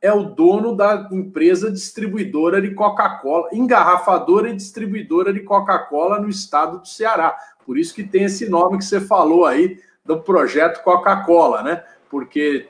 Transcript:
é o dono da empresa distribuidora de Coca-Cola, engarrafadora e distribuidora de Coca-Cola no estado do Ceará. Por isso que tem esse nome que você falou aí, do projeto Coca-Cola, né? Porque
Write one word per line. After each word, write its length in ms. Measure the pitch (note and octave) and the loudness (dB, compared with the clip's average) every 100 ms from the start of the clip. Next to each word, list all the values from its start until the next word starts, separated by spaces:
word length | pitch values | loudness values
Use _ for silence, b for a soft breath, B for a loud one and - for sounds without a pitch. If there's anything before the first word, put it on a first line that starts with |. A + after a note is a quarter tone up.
é 120 | F#3+ | 0
o 120 | G#3 | 0
dono 520 | F#3 - E3 G3+ A3+ G3 | 0 2 4 4 0 0
da 320 | G3+ G#3 G3 | 2 0 -4
empresa 600 | F#3+ - D#3 E3 F3+ G#3+ | -8 -8 0 2 2 0
distribuidora 920 | F#3+ - - G#3 G#3 F#3+ D3 E3 F#3+ | -8 -10 -10 -8 -6 -6 -2 0 0
de 140 | G3 | -2
Coca-Cola, 720 | G3 G#3 - G3+ - C3+ D#3+ E3 | -2 -2 0 -2 -4 -4 -2 -2
engarrafadora 1000 | G#3+ B3+ A#3 E3+ F3+ - F3+ - G3 A3+ | -2 2 4 4 2 2 0 2 2 2
e 60 | G3+ | -4
distribuidora 760 | - - G#3+ G3+ D#3 E3 F#3 | -10 -10 -8 -8 -4 -2 0
de 80 | G3 | -2
Coca-Cola 800 | - G3+ G3 F3+ - D3 F3 G#3 | 0 0 0 -2 -2 -2 -2 -2
no 80 | G#3 | -4
estado 520 | G3 - - D#3 F3+ | -8 -4 -2 -2 -4
do 60 | - | -14
Ceará. 460 | - A3 G#3 D#3+ - B B | -6 -2 0 0 -2 B B
Por 140 | - B2+ | -8 -4
isso 160 | E3 | -4
que 100 | - | -6
tem 200 | G3 F#3+ | -4 0
esse 240 | G3 G3 A3+ | 0 -2 -2
nome 300 | F3 F3+ F#3+ | 2 2 0
que 60 | |
você 160 | - G3+ | -2 -4
falou 460 | G3 G3+ D#3 E3+ E3 | 0 2 4 4 4
aí, 320 | C3+ F#3 F#3 b b - | 4 0 -2 b b -6
do 160 | D#3+ | -4
projeto 600 | F3 F#3 C3+ D3 E3 E3+ | 0 2 2 2 0 0
Coca-Cola, 800 | - F3+ G3 G3 F3 E3+ D3+ A2 | 0 2 2 0 4 4 4 2
né? 200 | B2 E3+ - b _ | -4 -6 -8 b _
Porque 560 | C#3 B2+ D3 D3 C#3 - | -10 -6 -2 -2 -2 -2